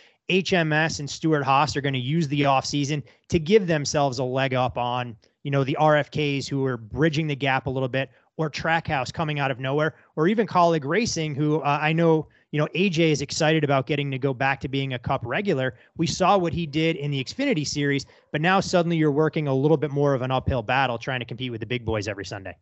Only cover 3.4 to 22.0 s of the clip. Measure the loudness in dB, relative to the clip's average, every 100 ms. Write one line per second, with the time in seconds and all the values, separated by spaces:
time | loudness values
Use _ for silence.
3.4 | 4 4 4 0 0 0 0 0 -2 0
4.4 | 0 0 0 -2 -4 -4 -6 -10 _ _
5.4 | -2 0 0 2 4 4 2 -2 -2 -2
6.4 | -4 -2 -2 -4 -6 0 0 0 -4 -2
7.4 | 0 0 -2 -4 -2 -4 -6 _ _ -6
8.4 | -6 -4 0 0 0 -2 -2 -4 -4 -2
9.4 | -2 -2 -2 0 -2 -4 _ 0 2 2
10.4 | 2 4 4 4 0 -2 0 -2 -4 -2
11.4 | 0 0 0 0 2 2 4 2 0 _
12.4 | _ -2 -2 0 0 2 2 2 -2 0
13.4 | 2 2 2 2 0 -2 -2 -2 -2 0
14.4 | -2 -2 -4 -4 -4 -6 -4 -4 -4 -4
15.4 | -2 -2 -2 -6 _ -4 -2 2 4 4
16.4 | 2 -4 -4 0 0 0 -4 -4 -4 -4
17.4 | -2 0 -2 -2 0 -2 -4 -18 _ -2
18.4 | 2 2 2 2 2 2 2 2 2 0
19.4 | 0 2 2 2 0 0 2 2 0 -2
20.4 | 0 -2 0 2 2 -2 -4 -6 -6 -8
21.4 | -8 -6 -6 -6 -2 -4